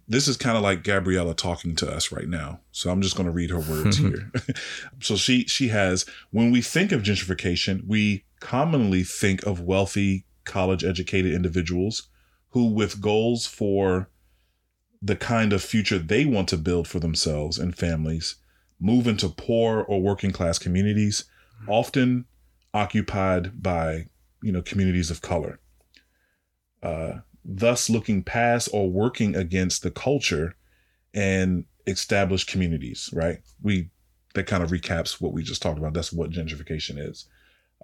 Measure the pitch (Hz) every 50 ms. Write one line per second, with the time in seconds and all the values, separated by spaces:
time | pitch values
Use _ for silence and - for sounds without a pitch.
0 | _ - 113 139 143 143 123 - - 120 113 110 101 98 95 82 82 101 98 98
1 | 87 92 92 90 85 85 80 - - 87 82 - - 85 80 - - 71 71 80
2 | - - - - - 78 87 80 71 73 87 - _ _ - - - 90 92 98
3 | 98 92 - 98 92 87 82 90 85 82 87 82 76 78 78 78 78 101 98 -
4 | - 98 - - 98 - - 120 - - - - - - - - - - - 127
5 | - - 107 95 - 131 127 123 117 - - - 135 113 110 104 95 92 92 92
6 | - - - - - _ 95 110 117 120 123 123 117 - - 165 196 202 180 117
7 | 98 104 101 - - 92 90 - - 90 87 - - 101 95 95 - 95 107 107
8 | 104 104 101 92 - _ _ _ - - 123 131 151 165 156 135 110 98 92 92
9 | 87 - - - 110 98 95 - - 104 95 87 87 90 95 98 98 - - 104
10 | 98 98 95 95 - _ _ _ _ - - 98 92 95 95 82 82 95 87 90
11 | - - 101 95 92 87 82 90 90 82 82 90 82 85 90 90 95 110 - -
12 | - - _ _ _ _ _ _ _ _ - 123 120 113 104 110 104 98 - 101
13 | 98 107 107 110 113 120 120 117 - - - - 107 101 98 98 98 92 90 95
14 | 95 - _ _ _ _ _ _ _ _ _ _ _ _ _ _ _ _ _ _
15 | 98 104 98 - - - 117 113 110 104 101 92 - - - 107 98 - 107 90
16 | 80 78 104 127 156 143 117 98 92 - 92 80 78 90 87 85 80 - - 87
17 | 82 80 76 - - 82 76 73 76 78 - - 82 90 82 - 92 80 80 78
18 | 78 78 80 80 - - - - _ _ _ _ _ _ _ - 87 107 123 123
19 | 117 117 107 - 101 82 - - - - 117 117 113 110 110 107 - - 101 95
20 | 92 101 98 - 104 95 90 - 90 85 82 - - 90 87 95 101 107 104 107
21 | 104 104 104 - - - _ _ _ _ _ - 107 101 104 117 123 - - 135
22 | 127 127 123 123 123 - _ _ _ _ _ _ _ _ - 107 101 - - 107
23 | 98 - - 98 95 95 92 90 90 95 - - 92 92 87 82 82 80 80 82
24 | 82 - _ _ _ _ _ _ 110 107 90 87 - - - 98 95 92 90 90
25 | 82 82 82 - - - 87 82 - - - - _ _ _ _ _ _ _ -
26 | _ _ _ _ _ _ _ _ _ _ _ _ _ _ _ _ - 85 78 80
27 | 80 - - 107 - _ _ _ - - 95 95 113 120 120 - - - 117 110
28 | - 117 104 92 - - - 117 120 120 120 117 - - 107 104 98 92 90 98
29 | 110 127 - - 113 101 82 95 92 82 95 92 92 85 - - - 87 - -
30 | - 127 143 135 - - 87 76 80 87 - _ _ _ _ _ _ _ _ _
31 | _ _ - 104 98 98 95 95 92 92 90 85 - - _ _ _ 98 95 -
32 | - - 107 98 98 92 98 92 - - - 95 90 85 82 71 65 57 - -
33 | - - - 82 80 85 82 - _ _ _ - - 104 98 92 82 - - _
34 | _ _ _ _ _ _ - 98 95 - 101 90 85 80 90 82 - - 87 82
35 | 80 - - - 87 80 - 82 80 - 82 - - 87 80 76 78 76 78 85
36 | 82 - 87 82 80 80 82 90 78 78 76 73 76 - 80 76 - - 71 71
37 | 71 - - - - _ _ _ _ _ _ _ _ _ _ _